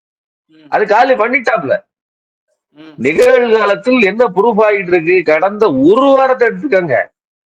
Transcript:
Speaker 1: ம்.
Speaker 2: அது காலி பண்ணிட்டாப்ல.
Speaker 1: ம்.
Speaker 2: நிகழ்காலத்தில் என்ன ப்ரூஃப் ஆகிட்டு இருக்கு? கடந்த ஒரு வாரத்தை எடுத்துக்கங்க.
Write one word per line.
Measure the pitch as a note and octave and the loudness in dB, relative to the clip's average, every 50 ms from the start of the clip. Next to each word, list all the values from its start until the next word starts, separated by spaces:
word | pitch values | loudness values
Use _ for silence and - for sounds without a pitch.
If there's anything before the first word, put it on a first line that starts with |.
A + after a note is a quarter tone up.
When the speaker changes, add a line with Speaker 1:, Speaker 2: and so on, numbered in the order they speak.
| _ _ _ _ _ _ _ _ _ | _ _ _ _ _ _ _ _ _
Speaker 1:
ம். | _ _ _ - - | _ _ _ -10 -6
Speaker 2:
அது | C3+ D#3+ G#3 | -4 -4 -2
காலி | F#3+ G3+ A3 B3+ C4+ B3+ | 0 2 2 2 2 2
பண்ணிட்டாப்ல. | G3+ G#3 A#3 B3 C#4 A#3 C4 A#3+ G3+ D#3 C3 G#2 - - _ _ _ _ _ _ _ _ _ _ _ _ _ _ _ _ _ | 0 0 -2 -2 -4 -4 -4 -4 -4 -4 -4 -4 -6 -6 _ _ _ _ _ _ _ _ _ _ _ _ _ _ _ _ _
Speaker 1:
ம். | _ D3 D#3 - - | _ -20 -20 -20 -14
Speaker 2:
நிகழ்காலத்தில் | - A3 - - - B4 B3+ B3+ B3 A#3+ A#3 A3 A3 G#3 G3+ G3+ G3 G3+ B3+ B3+ B3+ A3 | -6 -6 -4 -2 0 2 2 2 2 2 0 0 0 0 -2 -2 -2 -2 -2 0 2 0
என்ன | F#3 G3 A3+ B3 | 0 0 0 -2
ப்ரூஃப் | A3 F3+ F#3 G#3 A#3+ A3+ G3 | -2 0 0 0 0 2 2
ஆகிட்டு | A3 G#3+ G#3 G3+ F#3+ | 2 2 0 -2 -2
இருக்கு? | F3 F3 F3 D#3+ E3 F#3 F#3 E3 | -2 -2 -2 0 0 0 0 0
கடந்த | D#3 D3+ D#3+ E3 G3 G3+ G#3+ A3+ G#3 D3 | 0 0 0 0 -2 -2 0 0 0 0
ஒரு | C3 C3+ D#3 G3+ B3+ C4+ C#4 C4+ | 2 2 2 4 4 4 2 2
வாரத்தை | C4 C4+ C4 B3+ B3+ A#3+ A3+ | 2 2 0 0 0 0 -2
எடுத்துக்கங்க. | G3+ F3+ F#3+ D4 A3+ F#3+ F3+ D#3+ B2+ G#2+ F2+ - _ _ _ _ _ _ _ | -2 -4 -4 -2 -2 -2 0 0 -2 -2 -2 -4 _ _ _ _ _ _ _